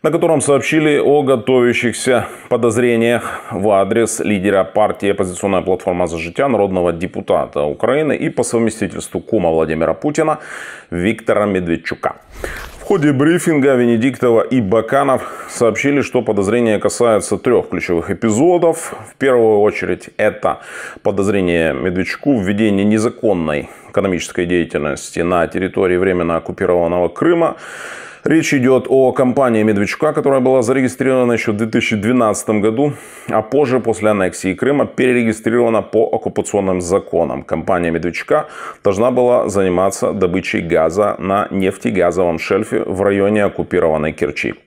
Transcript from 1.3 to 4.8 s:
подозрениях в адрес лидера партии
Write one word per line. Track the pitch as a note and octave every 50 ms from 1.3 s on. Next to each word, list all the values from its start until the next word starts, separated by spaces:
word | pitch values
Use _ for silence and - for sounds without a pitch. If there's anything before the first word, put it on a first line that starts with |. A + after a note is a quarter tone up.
| C3+ A#2+ G#2+ - C3 B2+ B2 A#2+ A#2 - A#2+ A#2+ G#2+ - - B2+ B2+ A#2 G#2+ - - - - -
подозрениях | - A#2+ A#2 A#2+ G#2+ A2+ B2 B2 A#2+ A2+ A2+ A#2 A#2+ A2 - - - - - -
в | A#2+ F2+ F#2+ G#2+
адрес | G2+ F#2+ G2 F#2+ A2 A2+ A#2 G#2+ - -
лидера | - F#2+ G#2 G2 F2+ G#2 G2 F#2+ F#2
партии | F#2 - G#2+